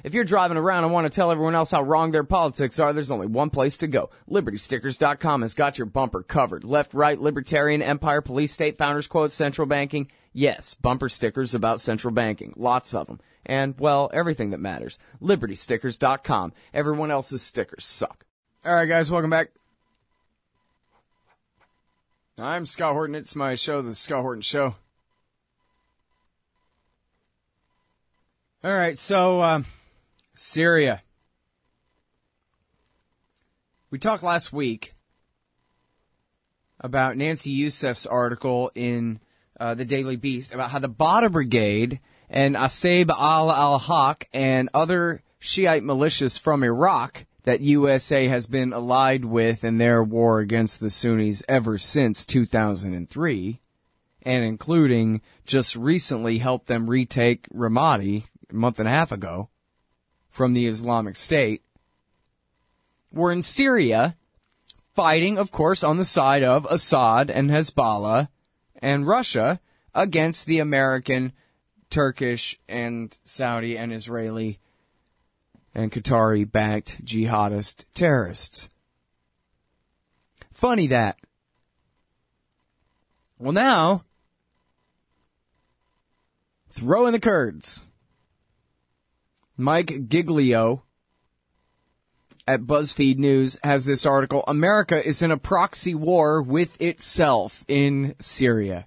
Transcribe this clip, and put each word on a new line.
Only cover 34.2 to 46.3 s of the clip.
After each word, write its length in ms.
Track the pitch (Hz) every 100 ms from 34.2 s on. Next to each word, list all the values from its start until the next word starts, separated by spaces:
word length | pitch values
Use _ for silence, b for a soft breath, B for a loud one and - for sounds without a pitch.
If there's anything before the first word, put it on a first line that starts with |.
last 280 | 175 170 -
week 440 | 143 131 113 - - _ _ _ _ _ _ _ _ _ _ _ _ _ _ _ _ _ -
about 380 | 127 131 131 123
Nancy 340 | 151 156 143
Youssef's 560 | 135 147 - 135 117 -
article 640 | 123 120 120 135 123 127
in, 460 | - 120 120 117 110 _ _ _ -
uh, 160 | 117 117
the 100 | 123
Daily 300 | 135 135 127
Beast 360 | 139 123 131
about 200 | 127 123
how 80 | 135
the 80 | 131
Badr 420 | 110 156 208 226
Brigade 680 | 165 131 117 104 104 120 135 b b b
and 240 | 135 139 123
Asaib 560 | 131 - 180 175 170
al-al-Haq 1160 | 123 147 160 160 139 143 139 147 165 135 151 -
and 360 | 135 135 131 127
other 480 | 143 165 180 170 165 _ _
Shiite 460 | - - 185 160
militias 560 | 123 135 151 - 135